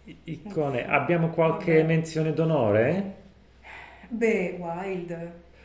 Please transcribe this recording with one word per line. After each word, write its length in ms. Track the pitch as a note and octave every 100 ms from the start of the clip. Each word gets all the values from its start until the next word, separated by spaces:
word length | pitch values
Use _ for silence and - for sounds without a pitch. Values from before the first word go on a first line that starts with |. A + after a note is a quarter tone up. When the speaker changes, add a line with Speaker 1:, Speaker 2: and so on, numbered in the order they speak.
| -
Speaker 1:
i-, 120 | D#3+ -
icone. 560 | D#3 G#3 G3 C#3+ B2
Speaker 2:
Uffa. 100 | -
Speaker 1:
Abbiamo 380 | C#3+ - E3+ E3
qualche 460 | E3 D#3+ D#3 - D#3+
Speaker 2:
Vabbè. 120 | D#3+
Speaker 1:
menzione 460 | E3 D#3+ D#3 D#3+
d'onore? 800 | D3+ E3 D#3 A2+ G#2 A#2+ F3+ G3 - - - _ _ - - - - -
Speaker 2:
Beh, 460 | A3+ A3+ G3+ F3+ F3
Wilde. 840 | E3+ E3+ G3 F#3 E3+ E3 E3+ - - -